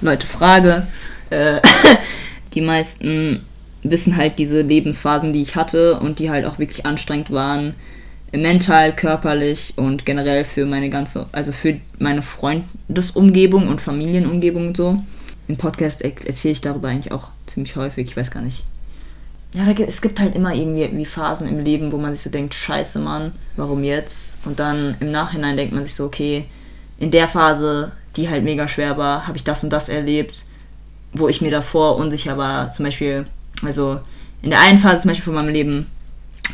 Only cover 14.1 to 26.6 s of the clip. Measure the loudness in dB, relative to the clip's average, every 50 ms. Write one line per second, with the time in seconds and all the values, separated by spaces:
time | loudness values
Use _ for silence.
14.1 | 0 0 0 0 0 2 2 0 0 0 -2 -2 -2 0 0 2 0 0 -2 -6
15.1 | -12 -14 -14 -14 -16 -10 -8 -6 -4 -4 -4 -4 -2 -2 -2 -2 -2 -4 -6 -6
16.1 | -6 -8 -8 -6 -4 -2 -2 -2 -2 -2 -4 -6 -6 -4 -4 -4 -4 -4 -4 -6
17.1 | -8 -10 -10 -12 -18 -18 -18 -12 -8 -8 -8 -6 -6 -6 -6 -6 -6 -6 -8 -6
18.1 | -6 -6 -6 -6 -6 -6 -6 -6 -6 -6 -8 -8 -8 -10 -10 -12 -12 -12 -14 -16
19.1 | -16 -16 -16 -18 -18 -18 -14 -8 -4 0 2 2 4 2 0 -2 -2 -2 -2 -2
20.1 | 0 0 0 0 2 0 0 0 0 0 -2 0 0 -2 -2 -2 -2 -4 -6 -6
21.1 | -6 -4 -4 -4 -4 -4 -4 -4 -4 -2 0 0 0 0 0 -2 -4 -4 -4 -4
22.1 | -6 -6 -6 -6 -6 -6 -6 -6 -6 -8 -6 -4 -4 -4 -4 -4 -4 -4 -4 -4
23.1 | -4 -6 -6 -6 -8 -10 -10 -8 -6 -6 -4 -2 -2 -2 0 0 -2 -2 -4 -6
24.1 | -8 -8 -8 -10 -10 -10 -8 -6 -4 -4 -2 -2 -2 -2 -2 -2 -4 -4 -4 -2
25.1 | -2 -2 -2 -4 -4 -4 -2 -2 -2 -2 -2 -2 -4 -4 -6 -6 -6 -6 -6 -6
26.1 | -6 -4 -4 -2 -2 -4 -6 -8 -14 -18